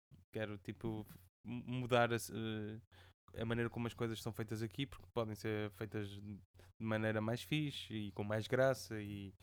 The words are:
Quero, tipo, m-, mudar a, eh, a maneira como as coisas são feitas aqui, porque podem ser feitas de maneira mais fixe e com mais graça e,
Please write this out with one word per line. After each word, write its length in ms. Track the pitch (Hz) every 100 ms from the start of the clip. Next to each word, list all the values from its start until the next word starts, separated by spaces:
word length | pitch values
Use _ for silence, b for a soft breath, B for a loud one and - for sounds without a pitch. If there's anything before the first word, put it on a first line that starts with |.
| _ - -
Quero, 240 | 110 104 104
tipo, 480 | - 104 117 107 107 - - _ -
m-, 180 | 120 117
mudar 440 | 127 123 120 120
a, 40 | 117
eh, 640 | - 110 113 110 104 110 - b b _ - -
a 60 | 113
maneira 240 | 117 117
como 160 | - 117
as 80 |
coisas 260 | - 117 110
são 140 | 117
feitas 300 | 107 110 110
aqui, 240 | 113 - 139
porque 180 | - -
podem 220 | 120 110 104
ser 340 | 113 107 104
feitas 360 | - 107 110 101
de 300 | 101 104 98 - b b -
maneira 400 | 110 110 110 107
mais 220 | 107 120
fixe 500 | - 151 147 - -
e 180 | 110 104
com 100 | 101
mais 240 | 104 110 104
graça 520 | 127 135 131 - 110
e, 320 | 104 101 98 -